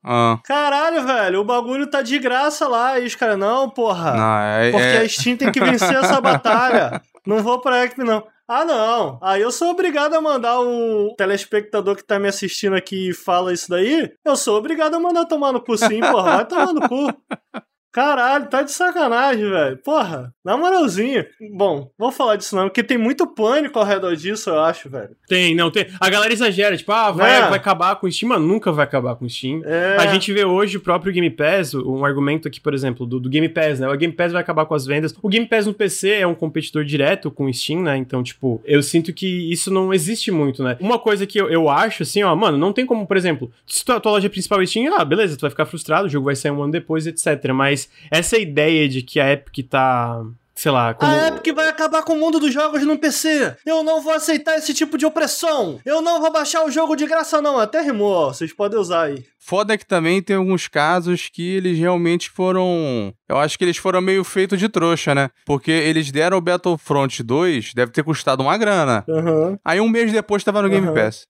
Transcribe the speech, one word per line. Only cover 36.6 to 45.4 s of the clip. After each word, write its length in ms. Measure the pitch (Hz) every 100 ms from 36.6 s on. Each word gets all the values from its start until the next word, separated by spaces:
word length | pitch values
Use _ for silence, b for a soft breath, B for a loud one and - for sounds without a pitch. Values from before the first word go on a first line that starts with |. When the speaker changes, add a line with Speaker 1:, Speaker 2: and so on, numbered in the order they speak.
| 151 151 147
Speaker 3:
direto 460 | 147 139 196 156
com 140 | - 135
o 80 |
Steam, 280 | 123 - 160
né? 160 | 175 135
Então, 240 | 127 127
tipo, 400 | 123 - 131 113 -
eu 180 | 147
sinto 280 | 143 170 165
que 400 | - 190 180 165
isso 220 | 170 -
não 180 | 190 190
existe 380 | 190 156 226 -
muito, 340 | 170 143 127
né? 140 | 127 123
Uma 200 | 196 240
coisa 260 | 233 202 196
que 160 | 208
eu, 80 | 196
eu 180 | 165 156
acho, 360 | 143 214 -
assim, 180 | 156 202
ó, 140 | 196 165
mano, 200 | 220 139
não 160 | 180
tem 140 | 202 254
como, 220 | 233 196
por 100 | 190
exemplo, 340 | 180 135 123 b _
se 180 | -
tua, 160 | - 233
tua 120 | 220
loja 180 | 208 196
principal 320 | 196 180 202
é 40 | 185
Steam, 260 | 220 269 381
ah, 80 |
beleza, 320 | 151 175 202
tu 60 | 143